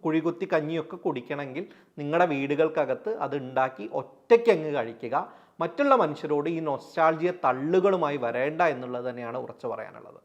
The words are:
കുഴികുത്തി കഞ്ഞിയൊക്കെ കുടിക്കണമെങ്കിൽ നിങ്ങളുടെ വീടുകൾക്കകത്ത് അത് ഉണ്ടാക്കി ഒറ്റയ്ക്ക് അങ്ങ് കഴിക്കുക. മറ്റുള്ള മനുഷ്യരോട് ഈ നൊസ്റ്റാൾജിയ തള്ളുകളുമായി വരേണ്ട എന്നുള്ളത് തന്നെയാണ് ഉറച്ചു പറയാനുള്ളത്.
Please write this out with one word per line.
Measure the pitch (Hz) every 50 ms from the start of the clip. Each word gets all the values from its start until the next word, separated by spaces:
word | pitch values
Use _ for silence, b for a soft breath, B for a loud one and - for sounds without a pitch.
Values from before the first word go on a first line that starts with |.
| -
കുഴികുത്തി | 165 156 160 151 170 170 - 190 - 185
കഞ്ഞിയൊക്കെ | 160 147 151 165 165 156 160 190
കുടിക്കണമെങ്കിൽ | 175 - 185 147 127 - - 147 143 143 135 127 151 196 B B B B B B
നിങ്ങളുടെ | - 147 143 151 175 180
വീടുകൾക്കകത്ത് | 175 147 135 135 139 147 143 160 160 156 - 147 127 131 123 - 220 220
അത് | - - 139 135
ഉണ്ടാക്കി | 143 131 127 131 131 131 131 - - 202 - -
ഒറ്റയ്ക്ക് | 143 131 - - _ _ _ 240 233 233 233
അങ്ങ് | 208 160 156 151 143
കഴിക്കുക. | 139 113 117 117 - - 117 120 147 - B B B B B B -
മറ്റുള്ള | 165 170 - - 285 285 269
മനുഷ്യരോട് | 247 196 156 147 - - 151 147 147 143 165
ഈ | 170 160
നൊസ്റ്റാൾജിയ | 160 156 139 127 - - - 175 160 160 160 156 165 180 175 - -
തള്ളുകളുമായി | 135 127 131 139 156 175 190 180 202 190 180 156 143 143
വരേണ്ട | 143 120 117 117 123 131 147 156 160
എന്നുള്ളത് | 180 165 143 123 127 123 123 123 123 127
തന്നെയാണ് | 120 120 120 117 120
ഉറച്ചു | 131 123 117 113 - -
പറയാനുള്ളത്. | 123 107 107 110 - - 110 - - - - _